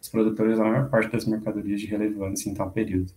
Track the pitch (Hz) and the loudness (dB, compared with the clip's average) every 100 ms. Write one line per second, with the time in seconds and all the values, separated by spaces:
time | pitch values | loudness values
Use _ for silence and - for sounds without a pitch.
0 | - 110 110 107 110 110 110 123 135 113 | -4 2 2 4 2 4 4 4 2 2
1 | 107 113 110 107 107 104 101 101 104 104 | 2 -2 0 -2 -2 -4 -4 -4 -2 -2
2 | 107 107 95 98 - 98 95 113 107 92 | -2 -2 -4 -4 -6 -4 -4 -2 0 0
3 | 90 | -2